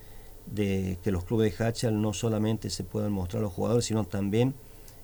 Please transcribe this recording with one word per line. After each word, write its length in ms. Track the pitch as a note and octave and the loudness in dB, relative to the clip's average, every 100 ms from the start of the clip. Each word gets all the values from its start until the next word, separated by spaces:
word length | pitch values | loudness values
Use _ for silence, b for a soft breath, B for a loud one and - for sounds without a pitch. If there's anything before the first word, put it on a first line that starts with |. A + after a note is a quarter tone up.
| b b b b - | b b b b -10
de 540 | G2+ G2+ F#2+ F#2 F2+ | -2 2 2 0 -2
que 80 | A2 | 0
los 120 | F2+ | -2
clubes 340 | F2 A2+ A2 - | 0 4 4 2
de 80 | A#2 | 0
Hachal 340 | A2+ A#2+ G#2+ | 2 0 2
no 120 | G#2+ | 2
solamente 560 | - A#2 G#2+ G#2+ A2 G2+ | 0 0 2 2 0 -2
se 140 | - | -6
puedan 280 | F#2+ A2 G#2 | -4 -2 0
mostrar 300 | G2+ F2+ A2 | 0 -2 -2
a 40 | G#2+ | -2
los 80 | |
jugadores, 320 | F2+ G2+ A#2+ A2+ | -2 2 4 4
sino 180 | G#2+ | 0
también, 500 | G2 G2+ G2 A2 C3 C3 b b b b | 0 0 2 4 4 2 b b b b